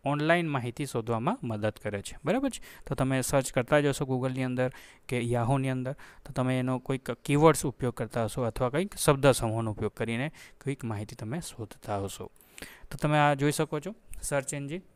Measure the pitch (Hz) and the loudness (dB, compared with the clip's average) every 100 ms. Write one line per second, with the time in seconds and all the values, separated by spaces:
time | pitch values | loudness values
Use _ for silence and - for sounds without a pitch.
0 | 139 143 151 175 165 139 120 120 143 123 | 0 0 4 4 4 -2 -2 -6 -4 -4
1 | 110 113 135 247 127 107 107 - 107 101 | 0 0 0 -2 -4 -2 -2 -2 -6 -6
2 | - - 135 233 277 - - - - 135 | -8 -8 -2 0 0 -6 -16 -18 -8 -2
3 | 135 131 123 143 127 - 117 151 143 135 | 0 0 2 2 2 -2 4 4 4 0
4 | 135 127 131 131 127 123 127 - - - | 0 0 0 -2 -2 0 -2 -4 -20 -20
5 | - 123 120 120 117 135 135 131 127 143 | -4 -2 0 2 2 2 2 -2 -4 -8
6 | - - - 135 127 131 127 127 - 135 | -16 -20 -8 -2 0 2 0 -2 -2 -4
7 | - 117 - 143 160 147 147 - 127 - | -4 -8 0 8 8 8 0 -2 -4 -2
8 | 117 120 117 - 117 - 127 147 196 - | -4 -2 -2 0 -2 0 0 0 -2 0
9 | - 139 135 120 113 110 113 104 107 - | 2 6 6 6 2 0 -2 -2 -4 -4
10 | 113 117 147 - - - - 143 117 104 | -4 -2 -4 -8 -20 -10 -8 -6 -6 -6
11 | 107 - 110 160 - - 107 - - 101 | -8 -10 -8 -6 -8 -12 -12 -12 -6 -4
12 | 98 - 110 _ - - - - - - | -4 -8 -14 _ -20 -20 -18 -18 -14 -4
13 | 151 151 147 143 143 143 156 151 185 220 | 2 4 4 4 2 2 -2 -4 -8 -14
14 | - - - 143 135 147 139 175 - | -16 -10 -2 -2 -2 -8 -8 -10 -12